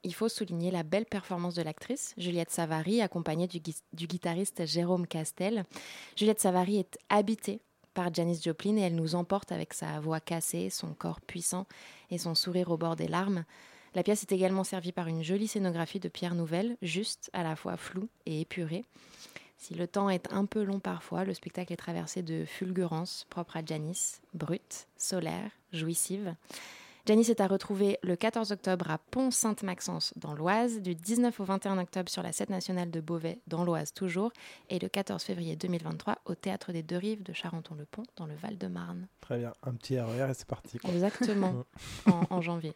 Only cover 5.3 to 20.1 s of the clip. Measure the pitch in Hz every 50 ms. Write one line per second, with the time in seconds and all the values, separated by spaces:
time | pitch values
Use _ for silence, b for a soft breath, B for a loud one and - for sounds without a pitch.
5.3 | - - 180 202 233 214 175 B B B B B B B B B B - 208 214
6.3 | 214 - - 196 180 180 180 185 208 208 180 _ - - - _ - 208 208 196
7.3 | 226 214 - - 196 226 _ _ _ _ - _ _ 185 180 175 165 180 165 170
8.3 | 170 160 - 170 156 - - 196 208 220 196 180 165 165 160 160 160 175 175 -
9.3 | 196 202 - - 180 165 160 - - - 165 160 151 151 151 156 160 160 - -
10.3 | 170 165 160 - - 170 180 190 - - - 170 156 - - 170 165 - - -
11.3 | - 175 170 - - 180 196 B B B B B B B B B 180 170 175 170
12.3 | 165 156 - 185 175 180 180 170 170 160 170 165 165 160 165 160 160 175 190 202
13.3 | 196 175 165 B B B B B B B B B B 180 175 - 208 208 - -
14.3 | 196 185 185 185 190 190 190 - - 185 170 180 180 - 175 165 165 160 160 156
15.3 | 185 202 220 214 - 214 196 185 170 170 170 - - 196 180 175 - - - 175
16.3 | 175 170 170 156 165 175 202 240 240 - - 170 156 185 220 - - - - -
17.3 | - 190 175 160 156 156 - - 170 175 - - - 185 196 233 _ _ _ -
18.3 | 156 151 165 _ - 185 170 156 160 190 247 B B B B B B B B B
19.3 | B B B B B _ - - 170 165 175 175 - 202 202 202